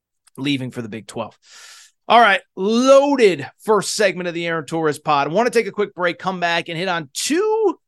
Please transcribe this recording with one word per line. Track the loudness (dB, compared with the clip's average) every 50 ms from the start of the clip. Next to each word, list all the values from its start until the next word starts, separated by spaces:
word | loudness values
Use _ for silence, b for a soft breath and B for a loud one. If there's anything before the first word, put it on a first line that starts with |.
| _ _ _ _ _ _ _
leaving | -6 -4 -2 -2 -2 -4 -8
for | -10 -10
the | -10 -10
Big | -12 -14 -14
twelve. | -12 -10 -10 -10 -10 -14 _ B B B B B B B B B B _ _ _ 2
All | 4 6
right, | 6 6 4 0 -2 _ _
loaded | -6 -2 0 0 2 4 6 6 6 6 4 4 4 4 4 2 0 -6 -12 -16 _
first | -2 0 0 0 0 -2 -2
segment | 0 0 0 0 -2 -6
of | -6 -6
the | -6 -6 -4
Aaron | -4 -6 -6
Torres | -6 -4 -2 -2 -2 -2 -2
pod. | -2 -2 0 0 0 0
I |
wanna | 0 0 0 2
take | 2 0 0 0
a |
quick | -2 -6 -6 -6 -4
break, | -4 -4 -4 -4 -4
come | -6 -6 -4 -2
back, | -2 -2 -2 -2 -4 -4
and | -6
hit | -6 -4 -4
on | -4 -4 -6 -8 -8
two | -8 -4 -2 -2 0 0 0 0 0 0 0 -2 -4 _